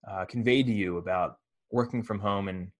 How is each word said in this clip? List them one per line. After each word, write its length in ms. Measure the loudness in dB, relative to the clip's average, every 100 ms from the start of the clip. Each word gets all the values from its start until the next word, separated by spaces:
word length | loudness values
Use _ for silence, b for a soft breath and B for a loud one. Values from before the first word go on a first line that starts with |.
| -8
uh, 160 | -8
conveyed 420 | -4 0 4 4 4
to 60 |
you 240 | 2 0 -2
about 420 | 0 0 0 -4 _ _ _
working 320 | -2 0 -2
from 160 | -4 -4
home 300 | -2 -2 -2
and 240 | -6 -10